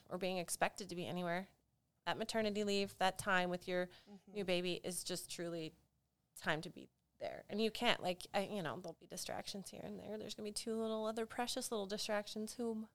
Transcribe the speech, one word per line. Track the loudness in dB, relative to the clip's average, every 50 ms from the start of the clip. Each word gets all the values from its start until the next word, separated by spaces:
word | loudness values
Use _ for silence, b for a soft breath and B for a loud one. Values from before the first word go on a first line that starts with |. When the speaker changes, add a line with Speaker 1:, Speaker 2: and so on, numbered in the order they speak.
| -6 -6
Speaker 1:
or | -2 0
being | 0 0 0 0
expected | 0 0 2 4 4 4 2 0 -8 -6
to | -4
be | -4 -4
anywhere. | -2 -2 0 0 0 0 0 -2 -6 _ _ _ _ _ _ _ _ _ _ -2
That | -2 0 0
maternity | 0 0 2 2 2 2 2 2 2
leave, | 4 4 4 2 2 2 4
that | 4 4 4 2
time | 2 4 6 6 6 4
with | 2 0 0
your | 0 2 2 2
Speaker 2:
Mm-hmm. | 0 -4 -14 -20 -18 -20 -20 -14 -8 -4
Speaker 1:
new | -2 2
baby | 2 2 2 2 2 0 0 -2
is | -2 -2 -2
just | -2 -2 -2 -4 -4 -4
truly | -4 -4 -4 -2 -2 -2 -4 -6 -8 -12 _ _ _ _ _ _ _ _ _ _ -12 -2
time | 2 2 2 2
to | 0 -4
be | -10 -12 -16 -16 _ _ _ _ _ -6
there. | -6 -6 -6 -6 -6 -2
And | 0 2
you | 2 2
can't, | 2 4 4 6 6 6
like, | 4 0 0 0 -2 0 0
I, | 0 2 2
you | 0 0
know, | 0 0 -2 -4
there'll | -6 -8 -10 -10
be | -12
distractions | -10 -8 -6 -4 -4 -4 -4 -4 -6 -6 -6 -8 -10
here | -10 -8 -8
and | -8 -8 -8
there. | -6 -6 -6 -6
There's | -6 -6 -6
gonna | -6 -6 -6
be |
two | -4 -4 -2 -2 0
little | 0 0 0 0 0 0
other | 0 0 0 -2
precious | -2 -2 -2 0 0 0 -2 -2 -2
little | 0 -2 0
distractions | -2 -2 -2 0 2 2 0 0 -2 -4 -4 -4 -4 -2 -2
whom | -2 0 0 -2 -4 -8